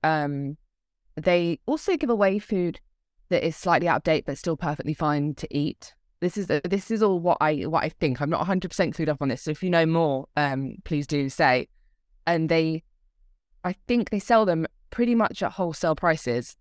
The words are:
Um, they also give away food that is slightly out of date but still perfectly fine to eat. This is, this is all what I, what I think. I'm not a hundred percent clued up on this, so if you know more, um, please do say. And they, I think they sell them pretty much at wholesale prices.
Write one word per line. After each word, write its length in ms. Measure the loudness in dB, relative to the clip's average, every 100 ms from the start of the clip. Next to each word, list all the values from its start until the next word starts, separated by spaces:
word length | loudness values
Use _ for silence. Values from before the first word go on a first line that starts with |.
Um, 540 | 0 0 -2 -4 -6 -8 _ _ _ _ _ -4
they 440 | 2 2 2 -2 -4
also 300 | -4 0 -2
give 140 | 0
away 280 | 2 2 2
food 420 | -2 -2 -2 -4 _ _ _ _ _
that 160 | 0 0
is 100 | -2
slightly 320 | 0 2 4
out 100 | 0
of 40 |
date 240 | 2 0 0
but 120 | -6
still 180 | -4 -4
perfectly 380 | -4 -4 -4
fine 400 | -2 0 0 -2 -4
to 120 | -6
eat. 440 | -4 -4 -6 -18 _ _ _
This 160 | -4 -4
is, 100 | -2
this 440 | -2 0 -4 -2
is 120 | 2
all 160 | 2 2
what 200 | 0 2
I, 200 | 2 0
what 200 | 0 0
I 60 | -2
think. 320 | -2 -2 0
I'm 80 | -2
not 140 | -2
a 20 |
hundred 240 | 0 -2 -2
percent 260 | -2 -2
clued 140 | 0 -2
up 140 | -2
on 60 | -4
this, 120 | -4
so 100 | -6
if 120 | -4
you 80 | 0
know 160 | 2 4
more, 420 | 2 2 -2 -4 -2
um, 400 | -2 -2 -6 -10
please 220 | -4 -4 -2
do 240 | -2 -2
say. 380 | 2 4 4 0 _ _ _ _ _ -2
And 240 | 0 2
they, 320 | 2 2 -2 _ _ _ _ _ _ _ _
I 100 | -8 -8 0
think 220 | 0 2
they 80 | -4
sell 260 | 4 4
them 220 | 4 2 -2 _ _
pretty 240 | -2 2
much 280 | 2 0 -2
at 100 | -6
wholesale 440 | -2 -4 -2 0 2
prices. 640 | 0 0 0 -2 -4 -16